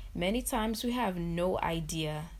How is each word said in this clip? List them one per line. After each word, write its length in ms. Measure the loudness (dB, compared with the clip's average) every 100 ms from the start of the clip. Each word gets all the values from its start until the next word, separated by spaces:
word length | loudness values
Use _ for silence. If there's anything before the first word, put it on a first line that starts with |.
| -8
Many 280 | -2 2 2
times 420 | 0 0 2 0
we 80 | 0
have 240 | 2 0 0
no 420 | 0 2 2 2
idea 720 | 2 0 -2 0 0 -2 -6 -8